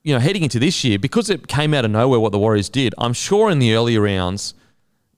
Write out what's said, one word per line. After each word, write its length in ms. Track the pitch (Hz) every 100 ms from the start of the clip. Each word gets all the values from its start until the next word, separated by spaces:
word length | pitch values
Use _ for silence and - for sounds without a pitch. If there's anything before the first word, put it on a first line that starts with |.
you 120 | 156 127
know, 40 |
heading 220 | 139 202
into 160 | 147 117
this 260 | 139 -
year, 140 | 127 101
because 320 | - 233 220
it 180 | - -
came 280 | 131 151 147
out 100 | 110
of 60 |
nowhere 280 | 107 127 120
what 120 | 110
the 80 | 101
Warriors 300 | 110 107 95
did, 260 | 127 123 -
I'm 160 | 120
sure 380 | 123 - 202 220
in 80 | 151
the 160 | 120 110
earlier 260 | 117 113
rounds, 540 | 104 95 90 98 - - _ _ _ _ _